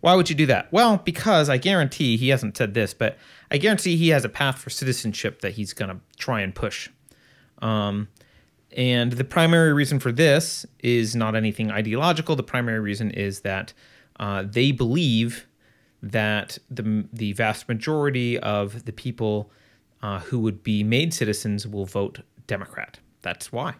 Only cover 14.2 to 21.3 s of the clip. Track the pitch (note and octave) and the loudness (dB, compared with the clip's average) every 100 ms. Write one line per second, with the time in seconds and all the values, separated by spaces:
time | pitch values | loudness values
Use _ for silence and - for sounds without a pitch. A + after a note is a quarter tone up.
14.2 | G2+ G2 G2 A#2 C3+ C3+ A#2+ C#3+ D#3+ A2+ | -4 -4 -2 0 2 2 0 2 2 2
15.2 | A#2 A#2 - _ _ _ _ _ G#2 A2 | 0 -4 -18 _ _ _ _ _ -6 -2
16.2 | G#2+ G#2 - - _ B2 A2 G#2+ - A2+ | 0 -2 -6 -14 _ -8 -2 -2 -4 -6
17.2 | G#2+ G2+ A2 G#2+ - A2+ C3 D#3 C#3+ B2+ | -6 -2 -2 -2 -6 -6 -2 0 0 0
18.2 | A#2+ A#2+ - G#2 G2+ A2+ A#2 A2 B2 A2+ | -2 -2 -2 -2 -2 -6 -12 -10 -10 -4
19.2 | A2 G#2 G#2 _ _ _ _ _ G#2+ G2+ | -2 -2 -6 _ _ _ _ _ -8 -8
20.2 | - B2 A2 G2 - G#2+ G#2+ A#2+ E3 - | -4 -2 -2 -2 -2 0 2 2 0 -2
21.2 | A2 | -2